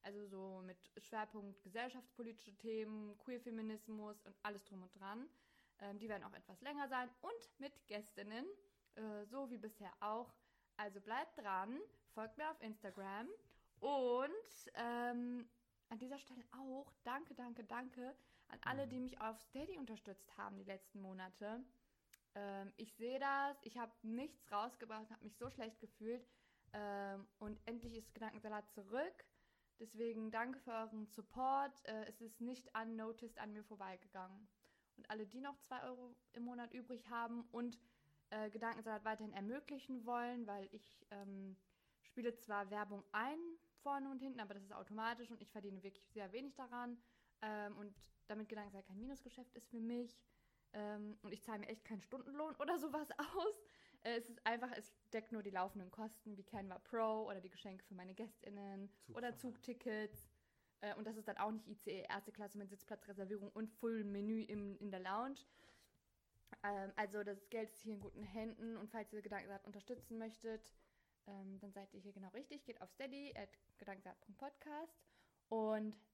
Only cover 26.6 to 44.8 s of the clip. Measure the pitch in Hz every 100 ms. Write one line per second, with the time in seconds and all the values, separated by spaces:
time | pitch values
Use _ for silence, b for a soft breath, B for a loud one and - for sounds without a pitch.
26.6 | B 208 208 202 196 196 208 _ 214 214
27.6 | - 233 233 226 220 - 220 214 214 214
28.6 | 208 - 196 240 339 - - b b b
29.6 | b - 220 214 233 220 220 220 240 262
30.6 | 254 226 220 214 208 - 208 247 262 277
31.6 | 277 269 - 220 220 220 233 - 240 247
32.6 | - 220 226 226 220 226 233 - 214 214
33.6 | 214 208 190 185 196 190 185 196 214 _
34.6 | b b b - - 220 208 240 277 277
35.6 | - 254 - 247 247 240 _ 240 240 247
36.6 | 233 240 247 240 233 233 233 233 233 233
37.6 | 240 233 B B B B _ 214 214 214
38.6 | 226 226 220 214 220 220 214 190 196 262
39.6 | 285 277 - 254 220 240 240 247 214 202
40.6 | 196 214 - - - 202 196 196 196 190
41.6 | b b b b - - 233 233 - 202
42.6 | 196 208 202 202 - 214 247 311 339 330
43.6 | _ - 285 277 269 262 269 240 208 202
44.6 | 196 196